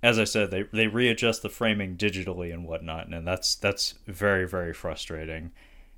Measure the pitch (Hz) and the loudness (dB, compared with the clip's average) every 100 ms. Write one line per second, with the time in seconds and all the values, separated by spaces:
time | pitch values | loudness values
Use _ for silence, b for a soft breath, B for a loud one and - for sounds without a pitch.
0 | 120 110 107 110 98 95 101 110 110 113 | 4 4 4 2 2 0 -2 2 2 4
1 | 123 113 117 - 104 - 113 104 95 87 | 2 4 2 0 -4 0 0 2 -2 0
2 | 104 92 92 87 87 82 82 82 82 80 | 0 0 -4 -4 -6 -6 -6 -6 -6 -8
3 | - 85 85 92 - - 101 - - - | -8 -6 -4 -2 0 0 0 0 -2 -4
4 | - 90 101 95 90 95 85 78 87 78 | -12 0 4 4 2 -2 -4 -4 -6 -6
5 | - 80 80 80 85 b b b b | -8 -8 -8 -8 -10 b b b b